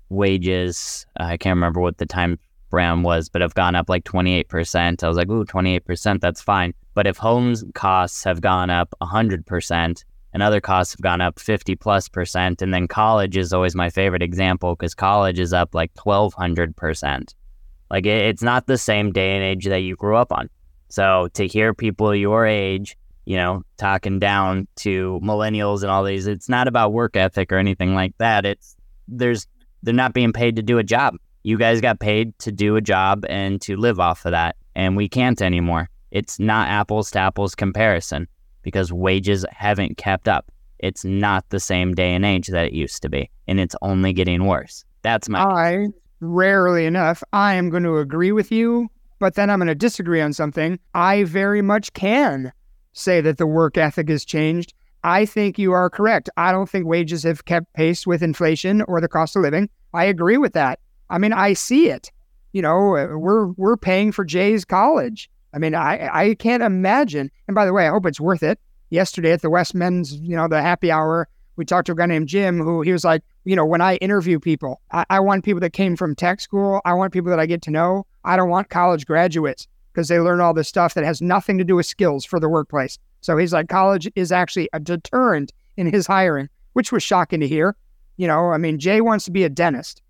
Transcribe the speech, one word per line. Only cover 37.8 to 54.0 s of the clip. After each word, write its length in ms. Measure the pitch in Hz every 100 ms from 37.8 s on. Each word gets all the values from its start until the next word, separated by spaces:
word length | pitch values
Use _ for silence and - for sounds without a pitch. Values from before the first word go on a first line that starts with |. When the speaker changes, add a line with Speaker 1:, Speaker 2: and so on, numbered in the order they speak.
| 110 87 - 73 85 _ _ -
Speaker 1:
because 320 | - 95 90
wages 500 | 87 92 95 95 101 92
haven't 480 | - 104 101 92 -
kept 280 | 101 95 110
up. 240 | 85 - - - -
It's 260 | 92 -
not 400 | 95 98 104 95 -
the 100 | 98
same 340 | - 92 90
day 200 | 87 90
and 100 | 90
age 220 | 101 95 82
that 200 | 90 80
it 60 |
used 300 | 82 76 -
to 80 | 76
be, 200 | 71 67 - -
and 140 | 95
it's 160 | 90 -
only 320 | 95 95 92
getting 320 | 90 92 87 95
worse. 400 | 80 64 - - _
That's 260 | 113 113 -
my 120 | 101
Speaker 2:
I, 480 | 196 180 170 185 208 - _ -
rarely 640 | 165 175 190 196 180 175 160
enough, 360 | 180 160 170 -
I 220 | 202 202 185
am 120 | 180
gonna 280 | 175 170 156
agree 360 | 143 156 180
with 180 | 214 -
you, 380 | 226 233 233 233 _ _ -
but 160 | 190
then 160 | 196 202
I'm 80 | 196
gonna 160 | 170
disagree 480 | 147 233 - 175 165
on 100 | 151
something. 460 | 143 151 156 160 180 _
I 300 | 170 180 202
very 360 | 185 185 196 208
much 320 | 196 208 -
can 600 | - 202 247 269 135 131 - _ _ _
say 260 | - - 175
that 180 | 156 151
the 80 | 160
work 300 | 160 160 170
ethic 300 | 156 -